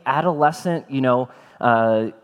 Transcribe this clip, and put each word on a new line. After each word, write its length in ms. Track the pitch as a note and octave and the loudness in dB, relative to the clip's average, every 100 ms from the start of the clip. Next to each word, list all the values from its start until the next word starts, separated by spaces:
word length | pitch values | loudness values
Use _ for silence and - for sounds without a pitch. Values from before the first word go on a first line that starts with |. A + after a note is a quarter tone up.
| C3 | -4
adolescent, 840 | C#3+ F3 D3+ D3+ D#3+ F3+ E3 - | -2 -2 2 0 0 -4 -6 -4
you 100 | C3+ | -2
know, 280 | C3 B2 B2+ - - - | 2 0 -2 -10 -20 -4
uh, 500 | B2 A2+ A2+ A2 A2 - | 0 2 2 0 -2 -8